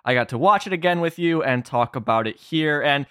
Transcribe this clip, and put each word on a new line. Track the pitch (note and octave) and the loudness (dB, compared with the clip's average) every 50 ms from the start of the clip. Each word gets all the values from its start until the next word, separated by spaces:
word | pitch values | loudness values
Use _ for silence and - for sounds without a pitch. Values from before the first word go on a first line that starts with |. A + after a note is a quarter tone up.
| - | -4
I | B2 B2+ | -2 0
got | B2 A#2 - | 0 0 -2
to | B2+ | -2
watch | A#2 D3 F#3+ G3 G3 - | 0 2 4 4 2 0
it | G3+ | -4
again | F#3 E3+ D#3+ F3 F3 E3+ | -4 -2 0 0 0 0
with | E3+ E3 D#3+ - | 0 -2 -2 -2
you | E3+ E3+ E3 D#3+ - | -2 0 0 0 0
and | C3+ B2+ B2 A#2+ | 0 -2 -2 -2
talk | - B2+ A#2+ A#2+ A#2 - | -2 -2 0 0 0 -2
about | B2+ G#2+ - A2+ A2+ A2 | -4 -2 0 0 0 0
it | A2 G#2+ | -2 -6
here. | - - - E3 D#3+ D#3 D3+ D3+ C#3+ | -8 -10 -6 -4 -2 0 0 0 0
And | B2 D3 C#3+ C#3+ C#3 - | 0 0 0 0 -2 -6